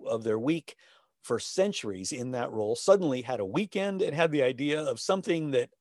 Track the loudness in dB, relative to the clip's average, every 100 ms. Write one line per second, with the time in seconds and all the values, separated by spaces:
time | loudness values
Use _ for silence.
0 | -4 -2 0 0 2 -2 -4 -20 -20 -20
1 | _ _ -4 -2 -2 0 2 0 -6 -6
2 | -6 -6 -6 -4 -4 -2 -2 0 6 6
3 | 6 -2 -2 -4 -2 -2 -2 -2 -2 -2
4 | -2 2 2 4 2 0 -2 -2 -2 -4
5 | 0 -2 2 0 2 0 0 _